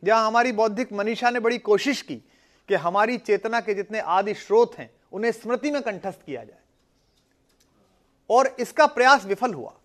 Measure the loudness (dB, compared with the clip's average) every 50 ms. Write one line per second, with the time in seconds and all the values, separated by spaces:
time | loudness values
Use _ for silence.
0 | 0 2 2 4 4 2 2 2 2 2 2 0 0 0 0 -2 -6 -6 -4 -4
1 | -4 -4 -2 -2 0 0 0 0 0 -2 -2 -2 0 2 2 2 2 0 -4 -4
2 | -6 -10 -14 -14 -16 _ _ _ _ _ _ _ _ -4 -2 -2 -2 0 0 0
3 | 0 0 -2 -4 -2 -2 -2 0 0 -2 -4 -4 -2 -2 -4 -6 -6 -8 -8 -6
4 | -4 -2 0 0 0 -2 -4 -8 -4 2 4 4 4 4 0 -6 -16 -18 _ _
5 | _ _ -10 -6 -4 -4 -4 -4 -6 -6 -4 -4 -4 -4 -4 -4 -4 -6 -8 -8
6 | -8 -10 -12 -12 _ -12 -12 -12 -12 -14 -20 _ _ _ _ _ _ _ _ _
7 | _ _ _ _ _ _ _ _ _ _ _ _ _ _ _ _ _ _ _ _
8 | _ _ _ _ _ 2 4 4 4 2 0 -6 -8 -2 2 4 4 4 4 4
9 | 6 6 6 6 4 0 -4 -2 -2 -4 -4 -6 -12 -14 -16 _ _